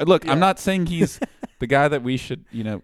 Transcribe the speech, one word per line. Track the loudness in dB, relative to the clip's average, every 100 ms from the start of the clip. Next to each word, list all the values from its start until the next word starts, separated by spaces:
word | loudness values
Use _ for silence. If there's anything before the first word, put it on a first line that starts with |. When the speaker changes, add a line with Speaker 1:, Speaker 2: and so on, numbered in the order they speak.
Speaker 1:
look, | 2 4
I'm | 4
Speaker 2:
Yeah. | 2
Speaker 1:
not | 2 2
saying | -2 -2 -2
he's | 0 -2 -2 -10 _
Speaker 3:
<laughs> | -18 _
Speaker 1:
the | 0
guy | 2 2
that | 0
we | -2 -4
should, | -6 -10 -10
you | -8
know, | -6 -6